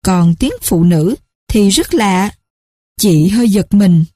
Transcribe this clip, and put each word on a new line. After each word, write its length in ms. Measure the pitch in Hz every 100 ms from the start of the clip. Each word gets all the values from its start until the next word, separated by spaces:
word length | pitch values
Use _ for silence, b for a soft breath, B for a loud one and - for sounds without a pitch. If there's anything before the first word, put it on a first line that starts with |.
| -
Còn 300 | 180 170 170
tiếng 140 | 254 494
phụ 220 | - 175
nữ 320 | 175 170 165 269 _ _ _
thì 220 | 214 202
rất 240 | 196 349
lạ. 420 | 330 208 185 202 - _ _ _ _ _ -
Chị 280 | 208 160 165
hơi 220 | 214 240
giật 240 | 190 180
mình. 320 | 202 196 170 165